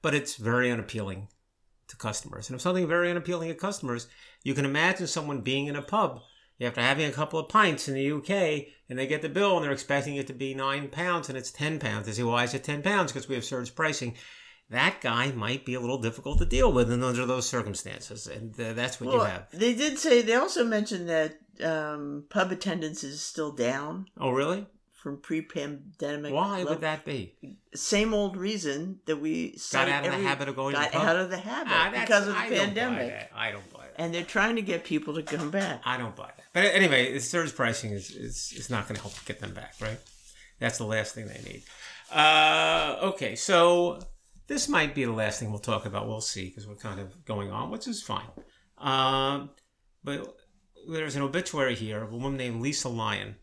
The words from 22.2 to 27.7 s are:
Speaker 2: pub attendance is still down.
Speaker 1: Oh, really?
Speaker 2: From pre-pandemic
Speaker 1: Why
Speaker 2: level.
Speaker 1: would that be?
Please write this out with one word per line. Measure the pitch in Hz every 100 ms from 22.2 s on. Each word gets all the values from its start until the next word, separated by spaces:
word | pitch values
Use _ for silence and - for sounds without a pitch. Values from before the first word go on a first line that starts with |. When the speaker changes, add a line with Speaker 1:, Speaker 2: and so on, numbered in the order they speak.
| 147
Speaker 2:
pub | 208 185
attendance | 180 196 170 156 156 139
is | 147
still | - - 151
down. | 131 120 135 147 175 190 -
Speaker 1:
Oh, | 131
really? | 127 147 190 202 _ _
Speaker 2:
From | _ - 143
pre-pandemic | - 160 - 165 143 143 - - 143 147 147
Speaker 1:
Why | 143 196 196
Speaker 2:
level. | 170
Speaker 1:
would | 160
that | 156 156 147
be? | 139 104 _ - - _